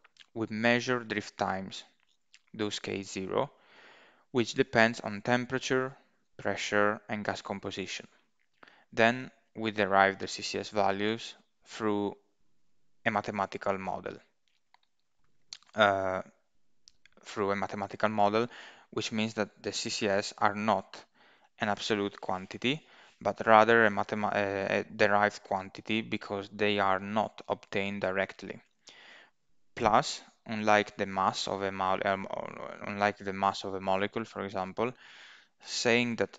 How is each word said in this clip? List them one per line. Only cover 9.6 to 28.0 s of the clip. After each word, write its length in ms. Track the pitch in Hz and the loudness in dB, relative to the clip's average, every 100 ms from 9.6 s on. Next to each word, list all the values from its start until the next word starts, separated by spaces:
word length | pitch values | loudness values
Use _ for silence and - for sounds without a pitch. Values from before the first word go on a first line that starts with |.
| 110 | -2
derive 480 | 104 95 98 98 95 | 0 4 6 6 4
the 80 | 98 | -6
C 140 | - | -8
C 160 | - 98 | -6 -6
S 100 | 98 | -2
values 640 | 104 98 98 104 113 - - _ _ - | 2 2 2 0 -2 -6 -18 _ _ -16
through 500 | - 107 104 101 - _ _ _ _ _ _ _ _ 113 | -4 -2 0 -2 -6 _ _ _ _ _ _ _ _ -2
a 60 | |
mathematical 640 | 104 113 104 98 104 101 95 | -2 -2 -2 -4 -4 -4 -4
model. 380 | 95 98 - - _ _ _ _ _ _ _ _ _ _ _ _ _ - _ 107 | -4 -8 -8 -12 _ _ _ _ _ _ _ _ _ _ _ _ _ -20 _ 2
Uh, 460 | 104 98 95 92 - _ _ _ _ _ _ _ _ - | 4 4 0 -4 -8 _ _ _ _ _ _ _ _ -20
through 280 | - 113 98 | -10 -4 -2
a 40 | 98 | -2
mathematical 540 | 98 104 101 - 107 | -4 -6 -8 -2 -2
model, 380 | 107 101 110 120 - - - _ | 2 4 4 0 -6 -20 -20 _
which 220 | - - | -8 -4
means 220 | 110 110 | -2 -2
that 280 | 110 101 _ | -2 -4 _
the 120 | 107 | -8
C 160 | - 113 | -6 -6
C 180 | - 104 | -2 0
S 260 | 98 - - | 0 -2 0
are 180 | 104 101 | 0 2
not 480 | 110 95 - - - _ _ _ _ - | 0 0 -2 -16 -20 _ _ _ _ -6
an 100 | 107 | -4
absolute 500 | 101 - 107 101 - | -2 -2 0 -2 -4
quantity, 640 | - 92 95 104 120 151 - - - - | -6 -6 -8 -4 -2 -2 -8 -20 -20 -6
but 240 | 104 - 113 | -4 0 8
rather 400 | 107 110 117 107 | 10 10 8 6
a 40 | |
mathema-, 440 | 101 - 107 104 | 4 -2 -2 0
a, 460 | 98 101 98 101 104 | 0 0 -2 0 0
a 40 | |
derived 600 | - 107 104 101 104 - | -2 2 4 6 4 0
quantity 580 | - 95 95 - - 110 | -4 -4 -4 -10 -4 -4
because 480 | 113 110 - 101 98 | -2 -6 -6 -8 -6
they 300 | 104 104 101 | 0 2 4
are 200 | 98 95 | 2 2
not 420 | 101 110 101 - - | 0 -2 -2 -4 -6
obtained 540 | 101 - 104 98 101 | -6 -4 -4 -2 -2